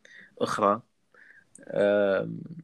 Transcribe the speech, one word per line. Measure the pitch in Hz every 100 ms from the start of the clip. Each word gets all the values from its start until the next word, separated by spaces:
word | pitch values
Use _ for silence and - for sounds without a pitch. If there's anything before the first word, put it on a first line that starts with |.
| - - - -
أخرى. | - - 101 107 - _ _ _ - - _ - -
آم، | - 101 104 101 95 57 55 - -